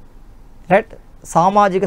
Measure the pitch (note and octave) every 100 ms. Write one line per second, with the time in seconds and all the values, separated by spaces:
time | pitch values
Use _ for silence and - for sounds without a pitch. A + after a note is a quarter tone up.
0 | - - - - - - - G3 - -
1 | - - - E3 F#3 G#3 G3+ F#3